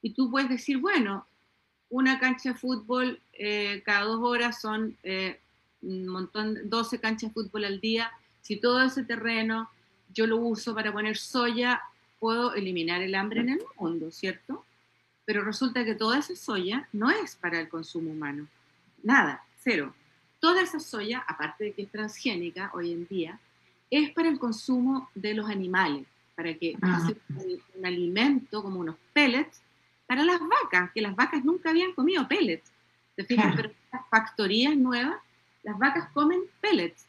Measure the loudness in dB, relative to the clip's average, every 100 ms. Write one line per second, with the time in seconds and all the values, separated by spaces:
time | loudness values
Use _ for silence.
0 | -6 0 0 2 0 -2 0 0 2 2
1 | 2 -2 -8 _ _ _ _ _ _ 2
2 | 2 4 2 0 -4 -4 -4 -4 -2 0
3 | 0 -4 _ -8 -4 -2 -2 -4 0 0
4 | 2 0 0 0 0 -2 -6 -4 -4 -6
5 | -6 -4 -4 -6 _ _ _ _ -10 -8
6 | -6 -6 -6 -4 -4 -4 -2 -2 -2 -2
7 | -2 -2 -4 -6 -6 -4 -4 -2 0 0
8 | -2 -8 _ _ -8 0 2 4 4 2
9 | -4 -4 0 0 0 -2 -4 _ _ _
10 | _ 0 2 2 2 -2 -2 -2 -2 -2
11 | -2 -2 -4 0 0 2 0 0 -4 _
12 | _ _ 0 2 0 0 -2 -2 -2 -2
13 | -2 -2 -2 0 0 0 -4 -6 -4 -4
14 | -6 -6 -6 -6 -10 -12 -12 _ _ _
15 | _ _ -4 -2 -2 0 0 0 -2 0
16 | 2 2 0 -8 -4 -2 -2 -4 -4 -2
17 | 2 2 -2 -6 -4 -4 -4 -8 -8 -6
18 | -6 -6 -8 -8 -12 _ _ _ _ _
19 | 4 4 4 -2 -12 _ -2 0 -2 -10
20 | _ _ _ _ 4 4 2 -2 -8 -6
21 | -4 -6 -6 -6 -6 -4 -6 -6 -8 -6
22 | -8 -4 -4 -2 -4 -6 -8 -6 -4 -6
23 | -6 -4 -4 -8 _ _ _ _ _ 2
24 | 2 2 2 2 -2 -4 0 2 2 0
25 | -4 -8 -4 -2 -2 -2 0 2 2 0
26 | -6 _ _ -8 -6 -4 -4 0 2 2
27 | 2 -2 _ -8 -6 -8 _ -8 -4 -2
28 | 0 4 4 4 0 -6 -4 -4 -6 -8
29 | _ 2 4 4 -2 -8 _ _ _ _
30 | _ 2 4 2 4 2 4 2 2 -2
31 | -4 0 0 2 2 0 2 2 2 2
32 | 2 2 2 2 2 0 _ _ _ _
33 | _ -12 0 4 4 4 -2 -8 _ -14
34 | 2 2 2 -2 2 4 4 4 4 2
35 | -2 -4 _ _ _ _ -10 0 0 0
36 | -2 2 2 2 -2 _ 2 2 2 -6